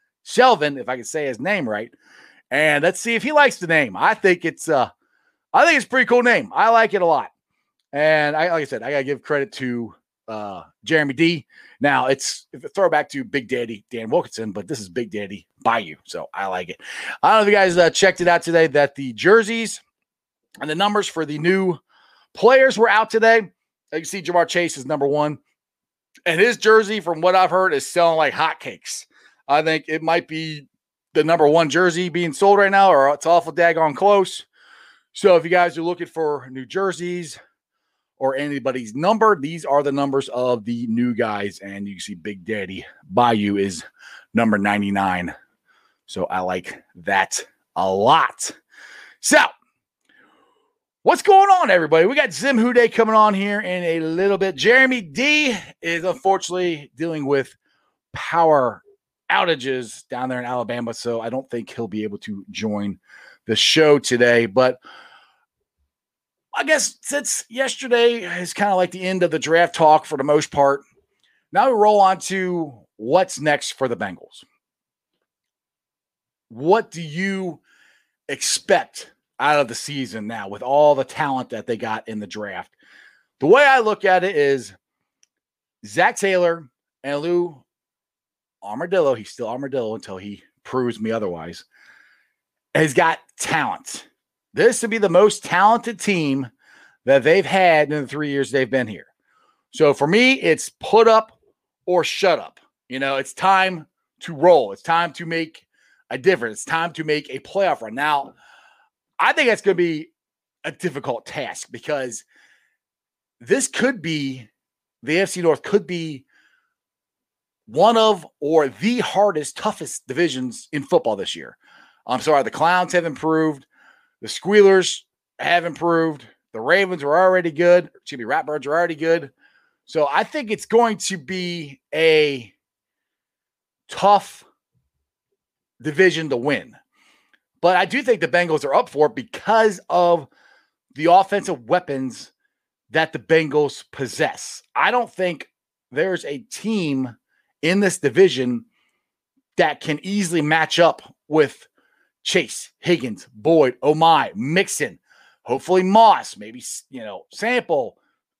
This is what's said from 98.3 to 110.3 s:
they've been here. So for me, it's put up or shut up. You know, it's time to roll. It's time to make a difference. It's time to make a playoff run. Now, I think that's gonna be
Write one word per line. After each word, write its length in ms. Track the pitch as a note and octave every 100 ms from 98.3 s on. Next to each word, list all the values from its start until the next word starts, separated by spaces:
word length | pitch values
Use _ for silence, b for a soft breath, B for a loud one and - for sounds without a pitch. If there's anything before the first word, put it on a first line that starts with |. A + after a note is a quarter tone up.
| C#3 C3
they've 180 | C3+ A#2+
been 180 | C3 A2
here. 180 | F#2+ - _ _ _ _ _ _
So 220 | - D3+
for 140 | - C#3+
me, 260 | G#3 B3+ C4+
it's 280 | E3+ D#3 -
put 380 | _ - A3 A3+
up 320 | A3 A3 _ _ _ _ _ -
or 180 | F3+
shut 360 | - - F#3+ C#3
up. 200 | D#2+ _ _ _ -
You 80 | C3
know, 200 | C#3 C3+
it's 160 | C#3
time 520 | - F#3+ F#3+ F#3 E3+ D3+ _ _ _
to 120 | -
roll. 380 | D3 F3+ D#3+ G#2
It's 100 | G2
time 320 | - E3 E3+
to 140 | C3+ E3
make 400 | E3 D#3+ - _ _ _ _ -
a 80 | C3
difference. 420 | B2 B2 A#2 G#2
It's 60 | -
time 260 | E3 E3+
to 100 | D#3+
make 260 | D3+ D3+ D3
a 100 | C3+
playoff 420 | - G3 F#3 C#3
run. 120 | A2
Now, 400 | A#2+ D3+ C#3+ C#3 _ b b b b b _ _ -
I 120 | A#3
think 140 | D#4 B3+
that's 140 | G#3
gonna 140 | G3+ F3
be 340 | F3 D3+ D#3+ _ _